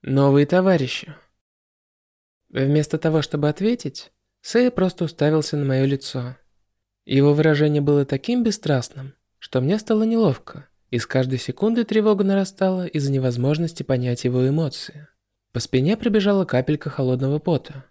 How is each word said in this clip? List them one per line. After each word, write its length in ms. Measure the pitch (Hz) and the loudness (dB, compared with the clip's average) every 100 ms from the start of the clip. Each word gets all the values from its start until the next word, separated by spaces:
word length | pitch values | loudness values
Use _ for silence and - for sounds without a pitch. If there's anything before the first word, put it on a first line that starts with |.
Новые 440 | - 135 139 139 143 | -2 2 4 4 4
товарищи. 640 | 180 190 175 127 - - - _ _ _ _ _ _ _ _ _ _ _ _ _ | 2 4 2 0 -6 -12 -20 _ _ _ _ _ _ _ _ _ _ _ _ _
Вместо 460 | 127 135 147 147 156 | -2 2 2 0 -2
того, 240 | 160 156 | 0 0
чтобы 280 | 147 147 147 | -2 -2 -2
ответить, 640 | 151 202 240 - - - _ _ _ | 0 -2 -2 -6 -12 -20 _ _ _
Сэй 280 | - 233 247 | -2 2 2
просто 360 | 247 185 - 160 | 2 -2 -2 -6
уставился 500 | - 151 156 147 147 | 0 0 2 0 -2
на 80 | |
моё 220 | 139 131 135 | 0 0 0
лицо. 500 | 139 - 131 123 131 _ _ _ _ _ _ | -2 -6 -10 -10 -14 _ _ _ _ _ _
Его 300 | - 135 143 | -2 2 4
выражение 480 | 147 156 147 151 147 | 4 2 4 2 2
было 220 | 143 143 | 2 2
таким 400 | 139 143 - 247 | 2 -4 -2 0
бесстрастным, 720 | 226 196 160 135 - 139 135 _ _ _ | 0 -2 -2 -2 -2 -12 -18 _ _ _
что 200 | - 131 | -6 -2
мне 160 | 131 214 | 0 -2
стало 280 | 214 220 | 0 0
неловко, 640 | 226 226 208 127 - - - _ _ | 2 2 2 0 -8 -20 -20 _ _
и 100 | 120 | -6
с 60 | - | -2
каждой 320 | 131 127 127 | -2 0 -4
секундой 420 | - - 214 233 | -6 -2 0 0
тревога 400 | 226 220 214 202 | 0 2 2 2
нарастала 640 | 196 196 190 - 190 185 180 | 2 0 -2 0 -2 0 -4
из-за 240 | 151 139 | -2 0
невозможности 720 | 135 131 120 131 151 165 - | 0 0 0 0 0 -2 -6
понять 400 | - 127 123 120 | -4 -2 0 -2
его 260 | 127 127 131 | -2 0 2
эмоции. 600 | 151 156 - - 147 151 _ _ _ _ | 0 -2 -6 -14 -18 -20 _ _ _ _
По 80 | 120 | -8
спине 380 | - 131 143 220 | -2 0 2 0
пробежала 480 | 240 208 196 202 | 2 2 2 2
капелька 460 | 180 127 131 151 151 | 2 0 0 -4 -4
холодного 500 | - 127 127 135 147 | -4 -2 0 0 -2
пота. 460 | - 147 - 135 - | -2 -4 -4 -20 -20